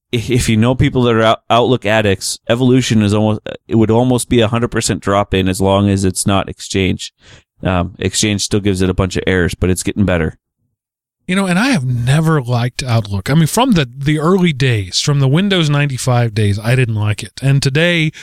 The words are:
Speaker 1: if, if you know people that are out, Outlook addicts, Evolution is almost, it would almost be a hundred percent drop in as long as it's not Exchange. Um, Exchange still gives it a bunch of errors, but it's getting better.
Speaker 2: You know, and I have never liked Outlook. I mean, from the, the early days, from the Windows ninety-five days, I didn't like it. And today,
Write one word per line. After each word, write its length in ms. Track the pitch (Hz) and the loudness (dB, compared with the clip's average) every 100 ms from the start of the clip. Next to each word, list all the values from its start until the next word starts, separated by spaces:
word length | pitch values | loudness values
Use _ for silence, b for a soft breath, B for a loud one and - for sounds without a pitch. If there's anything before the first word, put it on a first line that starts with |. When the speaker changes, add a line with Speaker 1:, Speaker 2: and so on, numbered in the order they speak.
| _ | _
Speaker 1:
if, 180 | 123 - | -6 -2
if 180 | 117 - | -2 0
you 80 | 107 | 2
know 180 | 120 131 | 2 2
people 260 | 143 127 | 0 2
that 120 | 120 | 2
are 80 | 113 | 2
out, 200 | 110 - - | 2 0 0
Outlook 340 | 113 117 127 | 2 2 0
addicts, 540 | 98 110 104 95 - - - | 0 0 0 -2 -4 -8 -4
Evolution 540 | 120 127 127 123 110 | 0 2 2 2 2
is 100 | 101 | 2
almost, 280 | 107 107 107 - - - | 2 0 -2 -8 -14 -2
it 60 | |
would 160 | 113 107 | 0 2
almost 380 | 113 127 123 - | 2 2 0 0
be 120 | 123 | 0
a 80 | 107 | 2
hundred 200 | 117 120 | 0 -2
percent 320 | 113 - 87 | -2 -4 -4
drop 320 | - 101 101 | 0 0 0
in 140 | 95 92 | 0 0
as 120 | 92 | 0
long 280 | 95 98 101 | 0 2 2
as 160 | 95 | 2
it's 220 | 95 - 107 | 0 -2 -2
not 220 | 98 - | -2 -2
Exchange. 640 | - - 98 92 92 - B B B _ _ | -10 -6 -2 -2 -4 -10 B B B _ _
Um, 320 | - 92 87 - | -2 -2 -4 -6
Exchange 440 | 92 - 107 101 | -6 -2 -2 -2
still 180 | - 107 | -2 -2
gives 200 | 101 92 | 0 0
it 60 | 92 | 0
a 40 | |
bunch 220 | 90 92 - | 0 -2 -2
of 80 | - | -2
errors, 280 | 92 85 | 0 0
but 140 | - 90 | 0 -2
it's 120 | 87 | -2
getting 220 | - - | -2 -2
better. 340 | 92 87 78 - _ _ _ _ _ _ _ _ - | 0 0 -2 -6 _ _ _ _ _ _ _ _ -6
Speaker 2:
You 80 | |
know, 120 | 190 190 | -2 0
and 120 | 175 | 0
I 100 | 262 | 0
have 180 | 208 127 | 0 -2
never 560 | 120 120 147 160 151 | -2 0 2 2 0
liked 400 | 120 120 123 - | 0 -2 -2 -4
Outlook. 480 | 131 117 104 98 - | -2 -2 -2 -4 0
I 40 | |
mean, 120 | 156 156 | 2 2
from 260 | 214 269 | 2 2
the, 140 | 170 123 131 | 2 0 -4
the 220 | 139 151 | -2 0
early 340 | 156 190 180 | 2 2 2
days, 480 | 127 135 110 90 - | 0 0 0 -2 -4
from 200 | - 143 | 0 2
the 80 | 135 | 2
Windows 420 | 156 202 185 151 | 2 2 0 2
ninety-five 640 | 143 143 127 131 120 117 | 0 -2 -2 -2 0 0
days, 240 | 107 104 101 | 0 0 0
I 180 | 110 127 | 0 0
didn't 200 | 117 107 | 0 0
like 260 | 104 104 | -2 -4
it. 100 | - - | -8 -4
And 200 | 135 139 | 0 0
today, 500 | 135 143 175 170 156 B | 0 0 0 0 -2 B